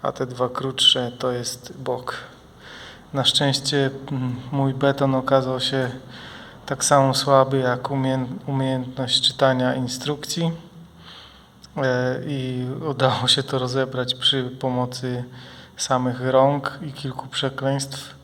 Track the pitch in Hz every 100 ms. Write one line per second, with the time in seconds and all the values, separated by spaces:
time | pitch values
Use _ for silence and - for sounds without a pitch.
0 | 139 - 127 123 127 123 131 135 - 131
1 | 120 120 127 123 117 - - - 131 123
2 | - - - - - - - - - -
3 | - 139 123 - 143 131 - 143 135 135
4 | 135 135 127 123 - 139 135 127 139 135
5 | 139 131 131 135 127 127 - 135 127 127
6 | - - - - - - - 139 - 143
7 | 135 127 - 135 135 135 127 123 127 139
8 | 131 131 127 - - 139 131 131 127 127
9 | 127 - - - 135 127 127 131 123 -
10 | 143 147 - - 165 165 - - - -
11 | - - - - - - - - 131 123
12 | 127 131 127 139 127 127 127 139 160 127
13 | 131 123 127 - 131 131 127 131 131 127
14 | 123 127 - 135 123 127 135 127 123 -
15 | 127 123 123 - - - - - - 131
16 | 127 127 127 131 135 143 143 - 156 135
17 | 139 - - - 135 131 135 139 135 -
18 | - -